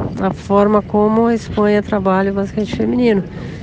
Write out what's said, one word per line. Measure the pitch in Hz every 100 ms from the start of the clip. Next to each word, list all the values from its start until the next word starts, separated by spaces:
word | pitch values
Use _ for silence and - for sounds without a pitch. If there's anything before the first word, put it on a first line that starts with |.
| - -
a | 190
forma | - - 202 202 214
como | 202 208 208 220 233
a |
Espanha | 233 - - 208 208
trabalha | 208 208 190 190 196
o |
basquete | 196 196 - 208
feminino. | - 220 247 240 202 180 - - -